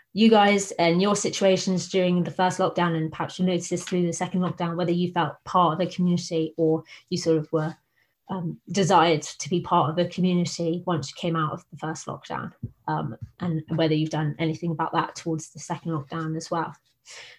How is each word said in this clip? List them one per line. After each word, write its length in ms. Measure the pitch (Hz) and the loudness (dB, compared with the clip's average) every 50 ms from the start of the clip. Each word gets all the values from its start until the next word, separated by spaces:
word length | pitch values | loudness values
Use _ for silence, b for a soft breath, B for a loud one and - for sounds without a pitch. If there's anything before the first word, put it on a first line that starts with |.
| B _ - | B _ 2
you 160 | 190 220 226 | 4 6 8
guys 420 | 226 208 202 202 202 196 196 - - | 8 8 8 6 4 2 0 -2 -2
and 300 | - 170 170 170 175 190 | 2 2 4 4 4 4
your 140 | 208 202 | 2 2
situations 720 | 202 - - - - 202 196 190 185 185 196 185 180 - - | 0 0 -2 0 2 4 4 4 4 2 0 -2 -2 -2 0
during 340 | - 190 180 180 180 180 170 | 0 2 2 4 2 2 0
the 80 | - | 0
first 280 | - - 185 185 180 - | 0 0 0 2 2 2
lockdown, 380 | 190 - - - 175 170 165 | 0 0 0 0 0 0 0
and 140 | 160 156 156 | 0 -2 -4
perhaps 280 | 156 - 165 - - - | -4 -6 -8 -6 -4 -2
you 60 | 180 | 0
noticed 260 | 185 185 170 175 - | 0 0 0 -2 -4
this 140 | 180 170 175 | -4 -6 -4
through 220 | - 185 180 175 | -2 -2 0 0
the 60 | 170 165 | 0 -2
second 280 | - 185 180 - 185 | -2 -4 -2 0 0
lockdown, 360 | 180 175 - - 175 170 170 | 0 -2 -2 -4 -4 -4 -2
whether 160 | 165 180 170 170 | -2 0 0 0
you 200 | 175 180 175 180 | 0 0 0 0
felt 300 | 175 165 147 - - _ | 0 -2 -2 -4 -8 _
part 300 | - - 185 180 165 156 | -2 2 4 4 4 4
of 120 | 170 185 | 0 -2
a 40 | 170 | -2
community 640 | - - 180 180 175 175 175 - 170 160 160 156 - | -2 0 0 2 2 0 0 -2 -2 -2 -2 -2 0
or 260 | - 165 160 156 160 160 B B B B _ | 0 2 2 2 0 -2 B B B B _
you 100 | 180 175 | -6 -2
sort 200 | 175 165 160 160 | 2 2 2 2
of 140 | 151 - - | 0 0 -2
were, 220 | 160 156 160 160 - _ _ _ _ _ _ _ _ _ - | -2 -2 -2 -6 -10 _ _ _ _ _ _ _ _ _ -10
um, 280 | 190 185 170 165 - - _ - | -8 -6 -6 -6 -8 -10 _ -6
desired 500 | 175 196 190 156 196 175 160 175 160 151 151 | -2 0 2 4 6 6 6 4 4 2 -2
to 280 | - - - - 147 | -6 -12 -12 -6 -4
be 100 | 180 175 | -2 -2
part 300 | 175 - 175 175 156 135 | 0 2 2 2 2 2
of 80 | 160 175 | 0 0
a 100 | 175 175 | -2 -2
community 760 | - - 175 185 180 175 175 175 - - 170 165 165 175 - | -2 0 0 2 2 2 0 0 -2 -4 -2 -2 -2 -2 -2
once 240 | - 175 160 143 - | -2 -2 -2 -4 -6
you 40 | - | -10
came 200 | - - 175 165 | -6 -4 -4 -2
out 160 | 165 156 151 - | -2 -2 -2 -4
of 120 | 170 - _ | -8 -12 _
the 60 | - | -14
first 300 | 143 - 156 160 - - | -10 -8 -8 -8 -8 -10
lockdown, 460 | - - - - - - - - - - _ - - - _ _ - | -12 -12 -12 -12 -10 -10 -8 -8 -10 -12 _ -14 -14 -14 _ _ -6
um, 280 | 156 156 160 139 113 - - - _ - | -4 -4 -4 -6 -8 -10 -14 -18 _ -8
and 220 | 180 180 165 160 151 - 160 | -6 -4 -4 -4 -4 -4 -2
whether 180 | 156 170 160 156 | 0 0 2 2
you've 160 | 156 156 156 | 0 0 0
done 240 | - 151 156 151 147 - | -2 -2 -2 -2 -2 -2
anything 320 | 165 160 156 156 - 170 | -2 -2 -2 -2 -4 -4
about 220 | 165 151 165 - - | -4 -4 -4 -2 0
that 220 | 165 156 - - | -2 -2 -2 -6
towards 340 | - - 170 160 156 156 - | -8 -6 -4 -4 -4 -6 -10
the 80 | - 156 | -16 -16
second 340 | - - 170 151 - 170 165 | -12 -10 -10 -8 -6 -4 -4
lockdown 440 | 151 139 - - 165 160 160 160 | -4 -6 -6 -8 -8 -6 -6 -6
as 140 | 160 160 - | -6 -6 -6
well. 240 | 185 165 156 - 147 - _ _ _ _ B B B B B B B | -4 -4 -4 -6 -10 -14 _ _ _ _ B B B B B B B